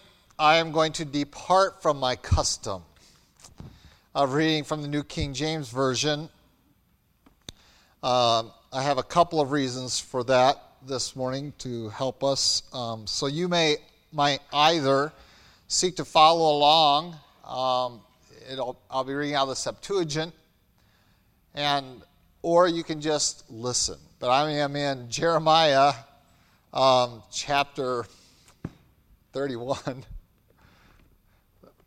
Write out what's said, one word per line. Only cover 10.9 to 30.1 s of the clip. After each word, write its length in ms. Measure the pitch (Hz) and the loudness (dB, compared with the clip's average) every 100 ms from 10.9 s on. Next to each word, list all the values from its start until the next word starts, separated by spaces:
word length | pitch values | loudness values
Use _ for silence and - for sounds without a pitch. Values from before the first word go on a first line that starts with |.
| 127 - | -6 -6
morning 380 | 135 127 135 143 - | -6 -6 -6 -10 -12
to 320 | 127 117 110 | -10 -8 -8
help 340 | 101 131 - | -6 -6 -2
us. 380 | 139 135 - - - | -2 0 0 -2 -4
Um, 340 | 131 117 113 107 | -10 -8 -8 -8
so 200 | - 139 | -4 -4
you 220 | 151 180 | -2 0
may, 280 | 175 160 151 - _ _ | 2 2 0 -4 _ _
might 280 | 151 143 135 - | -2 -2 -2 -4
either 640 | 143 156 170 135 135 147 - - - - _ - | 2 4 4 2 2 0 -6 -20 -20 -20 _ -6
seek 280 | - 180 180 | -2 -2 -4
to 100 | 135 | 0
follow 500 | 165 160 170 160 147 | 6 6 6 2 4
along, 600 | 147 160 151 143 175 156 _ _ | 6 6 6 2 -2 -14 _ _
um, 560 | - 127 131 127 123 113 _ _ _ - - | -10 -4 -2 0 -2 -8 _ _ _ -20 -12
it'll, 300 | 131 123 - - | -8 -8 -10 -8
I'll 140 | 131 | -6
be 80 | 131 | -4
reading 220 | 139 147 | -4 -2
out 80 | 143 | -2
of 80 | 135 | -2
the 60 | 127 | -4
Septuagint, 760 | 123 110 - 196 160 151 170 - _ _ _ _ _ _ _ _ _ _ _ | -8 -8 -4 -2 -2 -4 -6 -10 _ _ _ _ _ _ _ _ _ _ _
and, 460 | 147 147 143 131 120 - _ _ _ | -6 -2 -2 -4 -18 -20 _ _ _
or 260 | 165 170 180 | 2 4 4
you 160 | 170 | 0
can 200 | 165 156 | -6 -6
just 420 | 151 147 - - - | -2 -2 -2 -6 -16
listen. 480 | 113 123 120 - 73 - - | -10 -6 -4 -4 -8 -18 -6
But 100 | 127 | 0
I 200 | 131 151 | 2 0
am 220 | 147 143 | -2 -4
in 360 | 143 143 131 120 | -4 -4 -6 -8
Jeremiah, 840 | 110 165 160 160 160 160 135 143 127 - _ _ _ _ _ _ | -4 0 2 4 4 6 6 4 2 -10 _ _ _ _ _ _
um, 500 | 131 131 127 123 117 - | 2 4 4 2 -6 -14
chapter 760 | - - 143 139 - 127 123 110 _ _ _ _ _ - - _ _ _ _ _ | -10 -2 -2 -2 -4 -4 -4 -8 _ _ _ _ _ -18 -18 _ _ _ _ _
thirty-one. 680 | 135 143 117 123 151 147 131 - | -6 -6 -6 -4 -4 -6 -12 -14